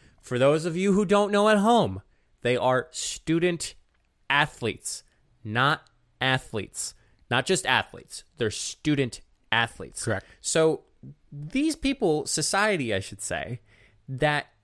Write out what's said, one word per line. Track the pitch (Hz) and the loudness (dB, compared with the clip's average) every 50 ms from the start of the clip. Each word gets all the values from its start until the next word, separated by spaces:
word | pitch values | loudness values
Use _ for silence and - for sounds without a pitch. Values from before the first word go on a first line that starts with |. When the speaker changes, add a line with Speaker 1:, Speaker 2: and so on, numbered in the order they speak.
| - - _ _ | -20 -20 _ _
Speaker 1:
for | - - 123 120 | -8 -4 0 4
those | 131 143 151 160 160 | 4 4 4 4 0
of | 180 160 | -2 -2
you | 180 190 202 185 | 0 2 2 4
who | 202 208 | 4 4
don't | 170 202 202 208 196 | 4 4 4 4 4
know | 208 202 208 214 | 2 2 4 4
at | 214 | 4
home, | 202 196 226 240 226 160 98 95 95 - _ _ _ _ _ _ _ | 4 4 4 4 4 4 2 -2 -8 -14 _ _ _ _ _ _ _
they | - 120 127 | -2 0 0
are | 117 98 127 127 127 - - | 2 2 2 2 2 0 -4
student | - - - - - - - 156 160 165 170 180 170 160 - - - - - _ _ _ _ _ _ _ _ - | -8 -8 -8 -8 -8 -6 -2 -2 0 2 2 0 0 -2 -6 -10 -12 -16 -20 _ _ _ _ _ _ _ _ 0
athletes, | 135 143 151 147 - - 127 107 - - - - - - - _ _ _ _ _ _ _ - | 2 2 2 2 -2 -6 -6 -6 -6 -6 -8 -12 -12 -12 -14 _ _ _ _ _ _ _ -10
not | 107 104 120 131 143 156 - - _ _ _ _ _ _ - | -4 0 0 2 2 0 -2 -6 _ _ _ _ _ _ -4
athletes, | 127 131 127 - - - - 104 98 - - - - - - _ _ _ _ _ _ - | -2 0 0 0 -2 -6 -8 -8 -8 -8 -10 -10 -10 -10 -12 _ _ _ _ _ _ -2
not | 120 131 131 | -2 0 0
just | - 185 - - | 0 0 0 2
athletes. | - 127 110 - - - - - - - - - _ _ | 2 2 2 0 -2 -8 -20 -18 -18 -18 -18 -20 _ _
They're | - 117 104 | -4 -4 -4
student | - - - - - - - 151 147 139 135 117 - - - _ _ _ _ - | -4 -6 -10 -10 -10 -4 -2 0 0 0 0 -4 -6 -12 -18 _ _ _ _ -2
athletes. | - 117 117 - - - 82 60 - - - | 0 0 0 0 -4 -10 -16 -14 -12 -6 -4
Speaker 2:
Correct. | 120 101 95 - - - _ | -4 -4 -4 -6 -12 -18 _
Speaker 1:
So | - - - 165 160 160 143 - - _ _ _ - 135 143 _ _ _ | -6 -2 2 2 2 2 2 -2 -8 _ _ _ -20 -20 -20 _ _ _
these | 147 143 147 156 - 262 302 320 285 | -14 -14 -10 -6 -2 -2 0 0 -2
people, | - - 269 269 - 226 170 151 151 - | -2 -2 -4 -2 0 0 0 0 0 -2
society, | - - 160 151 - - 196 208 214 202 160 127 113 101 | -4 -4 -2 -2 0 0 2 2 2 0 0 -2 -2 -2
I | 98 | -2
should | 107 - 107 - | -4 -6 -12 -12
say, | - - 87 73 73 92 127 - _ _ _ _ _ _ _ _ _ | -8 -6 -6 -6 -6 -8 -10 -12 _ _ _ _ _ _ _ _ _
that | - 131 123 151 147 147 147 - _ _ _ | -10 -4 -2 0 0 0 0 -4 _ _ _